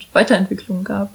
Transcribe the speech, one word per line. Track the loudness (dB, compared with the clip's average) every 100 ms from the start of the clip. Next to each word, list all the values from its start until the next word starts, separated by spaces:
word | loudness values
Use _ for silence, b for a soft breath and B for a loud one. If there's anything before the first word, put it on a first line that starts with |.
| -2
Weiterentwicklungen | 2 4 2 2 -4 -6 -6
gab. | -4 -4 -6